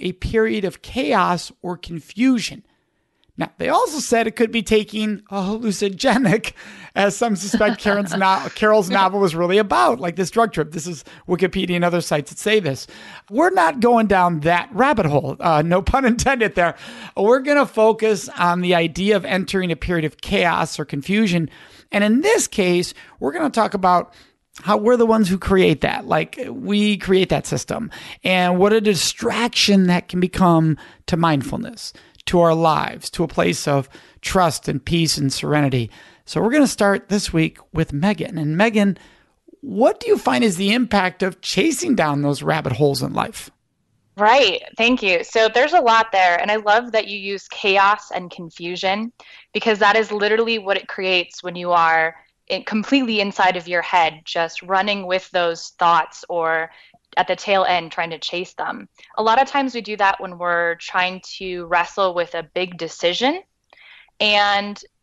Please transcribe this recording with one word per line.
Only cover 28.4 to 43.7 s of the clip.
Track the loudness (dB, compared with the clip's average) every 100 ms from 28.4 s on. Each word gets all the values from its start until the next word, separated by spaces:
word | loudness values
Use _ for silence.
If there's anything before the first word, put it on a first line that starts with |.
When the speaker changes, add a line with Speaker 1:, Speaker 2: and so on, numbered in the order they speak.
| 2 2
Speaker 1:
what | 4
a | 2
distraction | 2 0 -2 -4 -4 -2 -2 0 2 4 4
that | 2 -2
can | -2
become | -2 2 4 4 2 -2 -6 -14 -4
to | 0
mindfulness, | 0 0 -4 -8 -10 -14 -18 -20 _ _ -2
to | 2
our | 4 4
lives, | 2 0 -2 -8 -10
to | -6
a | -4
place | 0 0 0 0
of | -2 -2 -12 -20 _
trust | -2 2 2 0 -6
and | -6
peace | -2 0 0 0
and | -2
serenity. | -4 -2 0 0 0 -4 -10 -20 _ -8
So | -2
we're | 0
gonna | 2 2
start | 2 0 0 -2
this | -4 -2
week | -2 -2 -4 _
with | -4 -4
Megan. | 0 0 -2 -6 -4
And | -2 2
Megan, | 2 2 2 0 -8 _ _ _ _ -18
what | -8 2 2 2
do | 0
you | 0
find | 2 0
is | 0 0
the | 0
impact | 0 2 0 0 -2
of | -6 -6
chasing | -6 0 0 0 -2 0
down | 0 0
those | -2 -2
rabbit | -2 -2 -2
holes | 0 0 0
in | -4
life? | -4 -4 -8 -18 _ _